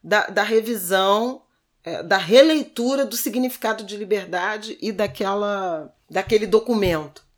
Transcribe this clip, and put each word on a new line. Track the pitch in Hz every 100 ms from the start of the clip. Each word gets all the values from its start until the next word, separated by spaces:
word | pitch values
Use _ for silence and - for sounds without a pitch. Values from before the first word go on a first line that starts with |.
da, | 165 208 -
da | 202
revisão, | 214 226 220 226 180 190 190 208 233 262 _ _ _ _
é, | - 170
da | 165 190
releitura | 165 233 311 311 254 - 240 277
do | 262 233
significado | - 226 254 - 226 220
de | 202 208
liberdade | 202 208 180 180 196 214 214 -
e | 208
daquela, | 196 208 - 196 202 208 202 190 165 147 _ _
daquele | 170 - 214 208
documento. | 214 220 226 190 160 147 - _